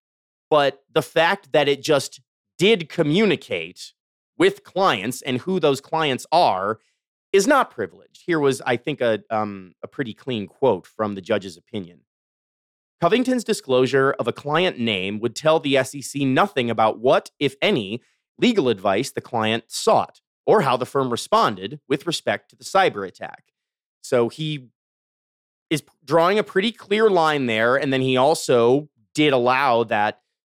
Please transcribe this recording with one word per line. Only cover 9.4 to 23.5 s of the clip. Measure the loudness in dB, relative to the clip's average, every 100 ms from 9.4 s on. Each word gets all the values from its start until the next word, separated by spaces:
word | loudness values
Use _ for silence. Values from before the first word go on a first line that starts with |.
| -4 -8 -16 -20
a | -16
pretty | -8 -8 -8
clean | -8 -8 -8
quote | -2 0 0 -6
from | -6 -6
the | -6
judge's | -4 -4 -4 -16
opinion. | _ -14 -14 -20 _ _ _ _ _ _ _ _ _ -2
"Covington's | 0 2 0 -2
disclosure | -2 -6 0 2 2 2 0 0
of | -4
a |
client | -6 -2 0 0 -2
name | -4 -2 -4 -4
would | -6 -2
tell | 0 0
the | 2 0
S | 0
E | -8
C | -10 -4 0
nothing | 2 2 0 -2
about | 0 0 2
what, | 0 0 -2 -4
if | -4 -2
any, | -2 -2 -4 -10 _ _ _ -2
legal | 0 2 0
advice | 0 0 0 -2
the | -10
client | -8 -4 -2 -2 -6
sought | -4 0 0 0 _ _ _ 2
or | 2
how | 2 -2
the | -2
firm | -2 -2
responded | -4 0 0 0 -2 -12 -12 -6
with | -4 -4
respect | -6 -4 -6 _
to | _
the |
cyber | -2 0 0 -2 -10
attack." | -12 -16 -16 _